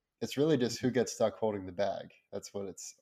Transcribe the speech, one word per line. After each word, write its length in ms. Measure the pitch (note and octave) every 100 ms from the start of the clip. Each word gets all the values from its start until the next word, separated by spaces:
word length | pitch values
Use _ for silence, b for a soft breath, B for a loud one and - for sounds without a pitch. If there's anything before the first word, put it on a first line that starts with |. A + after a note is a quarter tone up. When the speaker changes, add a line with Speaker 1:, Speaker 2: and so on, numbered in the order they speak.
| _ -
Speaker 1:
It's 160 | A2+ C3+
really 200 | D#3 C#3
just 220 | A#2 A#2
who 100 | B2+
Speaker 2:
Mm-hmm. 20 |
Speaker 1:
gets 220 | A#2 G#2+
stuck 240 | - A2 -
holding 280 | A2 G#2 F#2
the 60 |
bag. 420 | F2+ G2 D#2+ - _ _
That's 220 | G3+ -
what 120 | G3+ G3
it's 300 | - - -